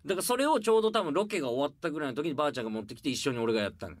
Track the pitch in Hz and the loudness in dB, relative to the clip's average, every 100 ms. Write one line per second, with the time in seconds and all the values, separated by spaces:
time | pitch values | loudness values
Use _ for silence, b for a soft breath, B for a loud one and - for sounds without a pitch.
0 | 143 226 214 247 285 294 214 220 220 220 | -4 -2 0 2 2 2 4 4 4 2
1 | 175 147 208 202 135 120 143 - 170 151 | 0 0 0 -2 0 0 -2 -2 -4 -2
2 | 147 120 160 139 147 131 110 110 107 117 | -4 -2 -2 0 0 0 -4 -4 -6 -6
3 | 147 123 143 120 113 110 101 85 92 85 | -4 -2 -2 0 2 2 0 -4 -12 -10